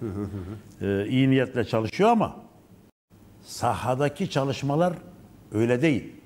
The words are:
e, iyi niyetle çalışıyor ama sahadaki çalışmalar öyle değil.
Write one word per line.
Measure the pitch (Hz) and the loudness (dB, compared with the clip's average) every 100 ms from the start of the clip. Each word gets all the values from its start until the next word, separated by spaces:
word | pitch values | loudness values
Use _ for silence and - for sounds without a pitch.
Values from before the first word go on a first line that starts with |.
| 113 98 98 98 87 107 - - | -6 -6 -6 -8 -10 -12 -16 -6
e, | 101 98 104 | -2 -2 0
iyi | 127 135 | 2 4
niyetle | 131 123 120 101 | 4 2 -2 0
çalışıyor | 113 110 - 214 | 0 0 2 4
ama | 233 131 - - - - - - _ _ - - - | 4 2 -4 -20 -20 -20 -20 -20 _ _ -20 -20 -20
sahadaki | - - 123 107 127 127 143 143 143 | -18 -4 -2 -2 -2 0 0 -2 -2
çalışmalar | 143 139 131 139 147 180 165 - - - - - | 0 0 -2 0 2 0 -2 -12 -20 -20 -20 -6
öyle | 107 117 123 | 0 2 4
değil. | 160 110 82 - | 2 0 -4 -16